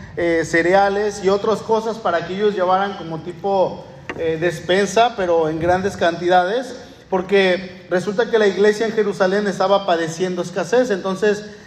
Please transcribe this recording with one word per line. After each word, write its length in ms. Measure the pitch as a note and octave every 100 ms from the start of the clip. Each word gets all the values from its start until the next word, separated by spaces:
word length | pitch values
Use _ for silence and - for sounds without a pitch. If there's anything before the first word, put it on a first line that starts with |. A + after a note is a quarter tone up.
| - -
eh, 260 | E3+ E3 D#3+
cereales 760 | E3 E3 F#3+ G3 G3+ G#3+ G3+
y 60 | F#3
otras 300 | G3+ G#3+ G3+
cosas 380 | - A3 A3+ G#3
para 300 | G3 E3+ E3
que 80 | F#3+
ellos 180 | G#3+
llevaran 440 | F#3+ F3+ F#3 G3 F#3+
como 220 | E3 D#3+
tipo, 680 | D#3 E3+ G3 G3 F3+ - - - - -
eh, 200 | E3 D#3+
despensa, 760 | F3 D#3+ - F#3 G3+ G#3+ A#3+ A#3
pero 340 | F3+ E3 D#3
en 100 | D#3+
grandes 380 | E3+ F#3 F#3+ F#3+
cantidades, 800 | F3+ E3+ F3 F3+ F3+ A#3 B3+ - - - -
porque 760 | F#3+ F#3 G3 F#3+ F3+ - - -
resulta 400 | - - G3+ A#3
que 80 | A3+
la 100 | G#3
iglesia 380 | F#3 G#3 G#3+ A3+
en 80 |
Jerusalén 540 | A3 G3+ G3 F#3+ G3 G#3
estaba 380 | F3+ F#3+ G3 G3
padeciendo 560 | E3+ D#3+ D#3+ F#3 F3+
escasez. 500 | F3 - E3 A#3+ B3+
Entonces 540 | G3 F#3+ F#3 G#3+ G3+ - -